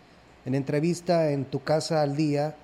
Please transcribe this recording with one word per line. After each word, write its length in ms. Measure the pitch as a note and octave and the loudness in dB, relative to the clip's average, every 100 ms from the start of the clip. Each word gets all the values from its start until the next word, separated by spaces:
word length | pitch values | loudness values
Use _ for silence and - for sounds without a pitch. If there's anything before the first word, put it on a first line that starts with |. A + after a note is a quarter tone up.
| - - - - - | -20 -20 -20 -14 -4
En 100 | C3+ | -2
entrevista 760 | C3+ D3 E3 E3+ - E3+ D#3+ | 0 0 0 0 0 2 2
en 140 | C#3+ B2+ | 0 -4
Tu 180 | C#3 | -6
Casa 380 | - D3+ D3+ D#3+ | 0 -2 0 0
al 140 | D3 C#3+ | 0 0
Día, 400 | D#3 C#3+ D3+ D3+ | 0 0 -2 -6